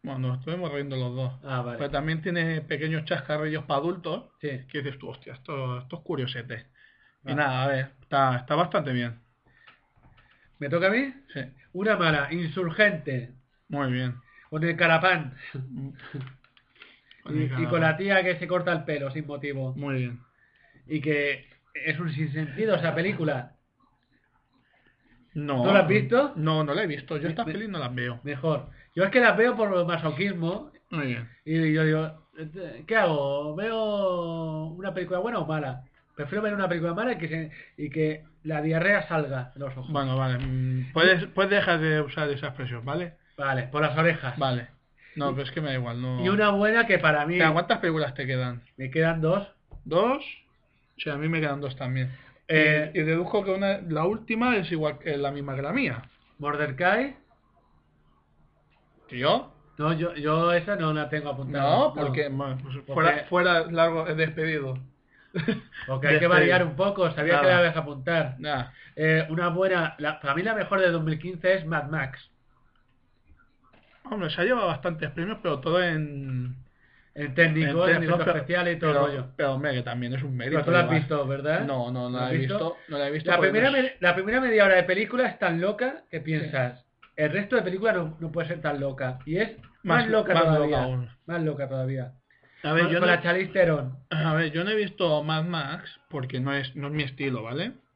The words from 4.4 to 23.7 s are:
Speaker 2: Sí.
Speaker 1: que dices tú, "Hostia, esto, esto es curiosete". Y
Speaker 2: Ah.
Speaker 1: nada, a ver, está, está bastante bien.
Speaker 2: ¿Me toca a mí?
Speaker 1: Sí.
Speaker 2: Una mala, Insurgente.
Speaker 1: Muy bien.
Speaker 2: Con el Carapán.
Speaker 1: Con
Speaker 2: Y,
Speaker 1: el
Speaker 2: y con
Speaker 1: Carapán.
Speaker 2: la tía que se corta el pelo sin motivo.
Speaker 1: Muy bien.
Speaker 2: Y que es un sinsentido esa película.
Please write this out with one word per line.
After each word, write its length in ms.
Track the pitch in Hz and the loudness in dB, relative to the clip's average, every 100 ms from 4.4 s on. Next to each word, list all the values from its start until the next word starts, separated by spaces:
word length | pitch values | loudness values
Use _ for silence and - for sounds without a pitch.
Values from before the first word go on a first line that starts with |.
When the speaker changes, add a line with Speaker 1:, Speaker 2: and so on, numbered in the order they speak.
Speaker 2:
Sí. 80 | 147 131 - | -8 -8 -8
Speaker 1:
que 60 | 151 | -8
dices 160 | 135 127 | -8 -10
tú, 120 | 135 | -14
"Hostia, 240 | 127 - | -16 -16
esto, 440 | 127 - 143 131 123 | -18 -10 -6 -4 -6
esto 160 | 127 170 | -10 -14
es 60 | |
curiosete". 640 | - 147 123 127 120 117 - _ _ _ _ _ 135 | -6 -4 -4 -6 -10 -12 -12 _ _ _ _ _ -6
Y 60 | |
Speaker 2:
Ah. 20 | |
Speaker 1:
nada, 280 | 135 143 127 | 0 0 2
a 40 | 135 | 0
ver, 220 | 135 135 _ | 0 -4 _
está, 360 | _ 139 135 123 | _ 2 4 2
está 180 | - | 0
bastante 380 | 151 175 185 135 | 0 2 0 0
bien. 280 | 123 120 117 _ _ _ _ - _ _ _ - _ _ _ _ _ | -2 -4 -8 _ _ _ _ -20 _ _ _ -20 _ _ _ _ _
Speaker 2:
¿Me 120 | 143 | -2
toca 160 | 170 185 | 2 2
a 40 | |
mí? 220 | 226 277 - _ | 2 0 -6 _
Speaker 1:
Sí. 60 | 143 131 - _ | -12 -12 -14 _
Speaker 2:
Una 240 | 180 202 202 | -2 0 4
mala, 320 | 165 151 139 | 4 2 0
Insurgente. 1000 | 170 165 180 175 160 208 165 - 131 - - _ _ _ | -2 -4 -2 -4 4 4 4 -4 -4 -6 -16 _ _ _
Speaker 1:
Muy 240 | 143 135 | -2 0
bien. 240 | 123 127 123 _ - _ | 0 -2 -6 _ -20 _
Speaker 2:
Con 140 | 156 | -2
el 120 | 165 165 | 0 2
Carapán. 580 | 170 160 185 175 156 - - 135 131 240 135 - - - 131 - _ _ _ _ - - _ - | 4 6 4 2 -2 -12 -14 -12 -10 -10 -10 -12 -14 -12 -12 -16 _ _ _ _ -20 -20 _ -20
Speaker 1:
Con 140 | - 151 | -4 -2
Speaker 2:
Y, 60 | |
Speaker 1:
el 20 | |
Speaker 2:
y 40 | 127 | 0
con 100 | 131 | 0
Speaker 1:
Carapán. 220 | 160 165 | 0 4
Speaker 2:
la 140 | 160 160 | 2 2
tía 260 | 196 196 | 2 2
que 120 | 185 175 | 2 -2
se 100 | 175 | 0
corta 240 | 180 175 | -2 0
el 120 | 165 | -2
pelo 260 | 131 147 135 | -2 -4 -4
sin 160 | 143 147 | -6 -8
motivo. 480 | 143 143 135 131 131 | -8 -6 -6 -6 -6
Speaker 1:
Muy 200 | 143 131 | -4 -2
bien. 240 | 123 120 - _ _ _ _ - 127 | -4 -8 -16 _ _ _ _ -20 -6
Speaker 2:
Y 140 | 151 | -4
que 460 | 147 147 143 131 - _ _ | 0 0 0 -2 -8 _ _
es 240 | 156 143 151 | -8 -6 -4
un 100 | 175 | -4
sinsentido 640 | 135 151 147 151 - 220 | -2 -4 -2 -6 -2 0
esa 200 | 180 165 | 2 0
película. 580 | 151 185 185 156 131 - _ _ | 0 -2 0 -2 -2 -6 _ _